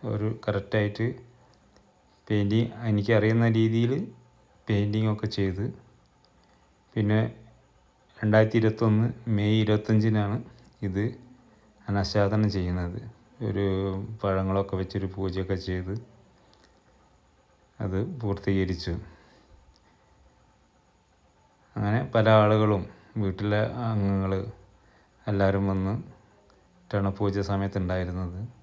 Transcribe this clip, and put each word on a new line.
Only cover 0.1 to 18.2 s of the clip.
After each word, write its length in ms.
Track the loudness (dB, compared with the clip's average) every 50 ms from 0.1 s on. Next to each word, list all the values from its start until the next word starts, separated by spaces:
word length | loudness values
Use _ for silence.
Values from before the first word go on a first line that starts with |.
| -4
ഒരു 180 | -4 -2 -4 -4 -4 -4
കറക്റ്റായിട്ട് 600 | -4 -4 -4 -4 -2 0 0 0 0 0 -2 -4 -4 -4 -6 -14 -20 -20 _ _ _ -20 _ _ _ _ -20 _ _ _ _ _ _ _ _ _ -2
പെയിൻറ്റിങ്, 440 | 0 0 2 2 2 2 0 0 -4 -8 -2 0
എനിക്കറിയുന്ന 640 | 0 0 2 4 2 4 4 4 2 4 4 4 4 4
രീതിയിൽ 360 | 2 4 2 2 2 0 0 -2 -4 -8 -12 -20 -20 _ _ _ _ _ _ _ _ -2
പെയിൻറ്റിങ് 440 | 0 0 0 0 0 0 0 0 0
ഒക്കെ 180 | -2 -4 -6 -2 -2
ചെയ്ത്, 260 | -2 -2 -2 -4 -6 -6 -8 -12 -20 -20 _ _ _ _ _ _ _ _ _ _ _ _ _ _ _ _ _ _ _ _ _
പിന്നെ 280 | -2 0 2 2 2 0 0 -4 -12 -20 -20 -20 _ _ _ _ _ _ _ _ _ _ _ _ -4
രണ്ടായിരത്തി 420 | 0 4 6 6 6 6 4 4 4
ഇരുപത്തൊന്ന് 440 | 4 2 2 2 4 4 4 2 0 -2 -6 -4 -2 -2
മെയ് 200 | 0 2 2 4 4 4
ഇരുപത്തഞ്ചിനാണ് 760 | 4 2 0 2 2 2 4 4 4 2 2 0 0 -2 -4 -6 -10 -18 -20 -20 -20 _ _ -6 -4
ഇത് 160 | -2 -2 -2 -2 -4 -8 -18 -20 -20 -20 _ _ -20 _ _ _ _ _ -8
അനാച്ഛാദനം 640 | -4 -2 -2 -2 0 2 2 2 2 2 2 2 2 0 0
ചെയ്യുന്നത്. 420 | -2 -2 -2 -2 -4 -4 -6 -8 -12 -14 -18 _ _ _ _ _ -6 -4
ഒരു 180 | -2 0 0 0 0 0 -2 -2 -4 -6 -8 -10 -10 -6 -2
പഴങ്ങളൊക്കെ 540 | -2 0 0 0 0 0 0 0 -2 -4 -6 -6
വെച്ചൊരു 280 | -4 -6 -6 -6 -6 -6
പൂജയൊക്കെ 420 | -6 -6 -6 -4 -4 -4 -4 -4 -6 -4 -6
ചെയ്ത് 280 | -6 -6 -4 -6 -8 -8 -10 -14 -20 -20 _ _ _ _ _ _ _ _ _ _ _ _ _ _ _ _ _ _ _ _ _ _ _ _ _ _ _ _ _ _ _ _
അത് 200 | -6 -4 -2 -2 -4 -4 -6 -6